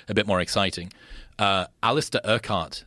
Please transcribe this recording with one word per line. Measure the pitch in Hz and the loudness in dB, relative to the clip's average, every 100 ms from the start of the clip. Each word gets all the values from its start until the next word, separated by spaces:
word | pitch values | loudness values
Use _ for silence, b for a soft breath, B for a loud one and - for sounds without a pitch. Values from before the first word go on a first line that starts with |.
| B | B
a | |
bit | 107 104 | 0 2
more | 92 | 2
exciting. | 87 104 95 87 90 B B B B - | 2 0 0 -2 -12 B B B B 0
Uh, | 101 98 87 - | 2 2 -2 -2
Alistair | 113 143 - 123 | 0 0 0 -4
Urquhart, | 107 113 - 95 80 - | 0 0 0 -2 -2 -10